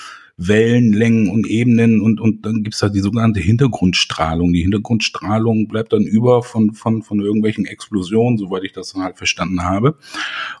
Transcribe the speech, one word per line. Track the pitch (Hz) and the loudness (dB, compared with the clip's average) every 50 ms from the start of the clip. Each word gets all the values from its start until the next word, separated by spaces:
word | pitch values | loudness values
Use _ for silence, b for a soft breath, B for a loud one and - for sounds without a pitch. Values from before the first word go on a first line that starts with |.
| B B B B B B B | B B B B B B B
Wellenlängen | - 87 90 104 107 113 117 120 123 123 113 104 104 117 117 117 113 110 92 | -8 -2 2 2 4 4 4 4 4 4 4 4 2 2 2 2 2 2 2
und | 95 113 101 | 0 0 -2
Ebenen | 85 104 113 123 127 117 113 117 113 113 107 | 0 0 0 2 4 4 4 4 4 4 4
und, | 95 110 110 - | 4 2 0 2
und | 113 110 107 - - | 2 0 0 0 -4
dann | 110 110 113 107 | -4 -4 -4 -4
gibt's | 107 - - | -6 -4 -2
da | - 104 | -2 0
die | 101 98 | 0 0
sogenannte | 98 101 110 117 113 113 104 101 | -2 0 -2 0 0 0 0 0
Hintergrundstrahlung. | 82 95 107 117 143 123 104 - - 92 87 - - - - - 78 80 80 82 87 87 87 | 2 2 2 4 2 0 0 0 0 0 2 0 -2 -4 -2 -4 -2 -2 0 0 0 2 2
Die | 87 80 | 2 2
Hintergrundstrahlung | 92 104 110 107 - 117 107 - - - - - 90 107 110 110 117 110 110 107 104 | 0 0 -2 -2 -2 -2 -2 -2 -4 -8 -8 -6 -4 -2 0 0 0 0 0 -2 -2
bleibt | - 110 110 - - | -4 -6 -4 0 0
dann | 107 101 | 0 0
über | 73 101 110 120 123 123 120 117 | 2 2 2 4 4 4 2 2
von, | - - 113 110 104 107 | -2 -2 0 0 0 0
von, | - - 117 113 110 107 | -2 -4 -2 -2 -2 -4
von | - 101 104 | -4 -4 -2
irgendwelchen | 98 101 107 110 107 107 104 - 92 | -2 0 0 0 0 0 -2 -2 -6
Explosionen, | - - - - - 107 98 92 85 104 110 117 123 120 | -6 -8 -16 -14 -6 -4 -4 -4 0 0 0 2 2 0
soweit | 107 98 90 95 92 95 | 0 -2 -4 -6 -6 -8
ich | 98 - | -8 -12
das | 95 90 - - | -12 -14 -12 -8
dann | 95 92 | -8 -8
halt | 90 - | -8 -8
verstanden | - 92 90 - - 87 87 95 90 87 | -6 -6 -6 -4 -4 -4 -4 -4 -4 -2
habe, | 90 95 101 113 147 160 B B B B B B B B B B B B B | -2 -2 0 0 0 -2 B B B B B B B B B B B B B